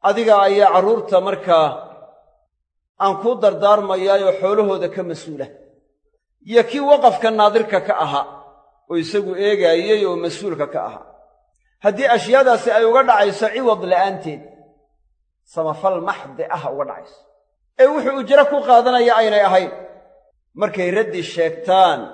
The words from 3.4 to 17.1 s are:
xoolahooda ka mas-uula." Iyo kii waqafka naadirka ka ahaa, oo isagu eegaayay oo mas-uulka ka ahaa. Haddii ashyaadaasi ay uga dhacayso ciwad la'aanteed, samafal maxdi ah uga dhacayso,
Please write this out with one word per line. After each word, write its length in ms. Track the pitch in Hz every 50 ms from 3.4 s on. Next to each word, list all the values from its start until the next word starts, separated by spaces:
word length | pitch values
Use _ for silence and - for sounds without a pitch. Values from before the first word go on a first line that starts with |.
| - 208 175 156 190 202 208 208 202 196 190 185 185 196 196 196 196 185 185 190
xoolahooda 480 | - 190 208 214 214 202 196 185 175 175
ka 120 | - 196 180
mas-uula." 440 | 175 165 - - 165 151 139 131 - - - - _ _ _ _ _ _ _ _ _ _ _ _ _ _ _ _ -
Iyo 160 | 220 233 226
kii 160 | 226 233 285
waqafka 480 | 285 277 294 277 - 247 - - - 220
naadirka 480 | 220 220 208 208 208 226 220 220 202 185
ka 120 | - - 160 -
ahaa, 260 | 160 147 139 - - - - - - - _ _ _ _ _ _ _ _
oo 60 | 175 170
isagu 340 | 165 160 - 208 202 190 185
eegaayay 680 | 175 202 208 214 202 185 165 165 175 190 202 214 214 202
oo 100 | 185 175
mas-uulka 520 | 165 170 170 - - 196 202 165 143 147 -
ka 120 | - 143 -
ahaa. 200 | 107 117 - - - - _ _ _ _ _ _ _ _ _ _ _ _ _ -
Haddii 240 | 202 202 196 269 262
ashyaadaasi 600 | 240 220 175 202 240 269 269 254 240 220 - 240
ay 140 | 214 220 233
uga 160 | 226 233 269 262
dhacayso 440 | 254 233 208 208 202 196 - 226 214
ciwad 320 | 208 240 269 240 214 185 180
la'aanteed, 580 | 180 185 175 190 196 190 - - 160 147 - - - - _ _ _ _ _ _ _ _ _ _ _ _ _ _ _ _ _ _ _
samafal 500 | _ 170 160 156 151 156 - 190 190 175
maxdi 420 | 165 196 190 - - - - - -
ah 200 | - - 165 143 139
uga 140 | 127 139 143
dhacayso, 340 | 127 101 - - -